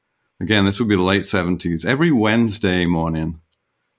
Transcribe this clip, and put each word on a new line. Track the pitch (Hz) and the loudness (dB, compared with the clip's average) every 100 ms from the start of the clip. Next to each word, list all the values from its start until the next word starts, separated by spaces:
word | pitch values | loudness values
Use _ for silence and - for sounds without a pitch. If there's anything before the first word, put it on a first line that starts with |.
| _ _ _ - | _ _ _ -10
again, | 92 107 98 | 0 2 2
this | 101 | 0
would | 113 | 0
be | 98 | 2
the | |
late | 92 98 90 | 2 0 0
seventies, | 98 87 87 87 82 87 | -2 -2 -2 -2 -4 -2
every | 135 170 | 0 2
Wednesday | 127 107 113 117 - 98 90 87 | 2 2 2 0 -2 0 0 0
morning, | 85 82 80 82 80 _ _ _ _ _ | 0 -2 -4 -6 -8 _ _ _ _ _